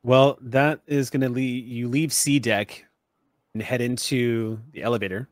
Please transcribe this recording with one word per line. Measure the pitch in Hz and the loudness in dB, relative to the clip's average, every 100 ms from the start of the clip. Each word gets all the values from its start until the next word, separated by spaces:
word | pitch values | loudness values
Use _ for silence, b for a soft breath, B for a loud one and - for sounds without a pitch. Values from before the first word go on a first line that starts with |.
Well, | 120 131 135 - | 6 6 6 2
that | 127 131 147 151 - | -2 2 2 -2 -4
is | 143 131 | -2 -2
gonna | 139 131 | -2 -2
le-, | 120 | -2
you | 131 123 120 117 120 | -4 -4 -8 -6 -2
leave | 135 156 | 0 0
C | - 147 139 | 0 2 2
deck | 113 104 104 - _ _ _ _ _ _ _ | 2 0 -2 -10 _ _ _ _ _ _ _
and | 110 | -10
head | 110 127 | -4 -2
into | 120 123 - 135 120 113 110 110 123 | -2 -2 -2 0 0 0 -4 -8 -12
the | 147 | -6
elevator | 110 117 98 95 135 | -2 -2 -2 -6 -10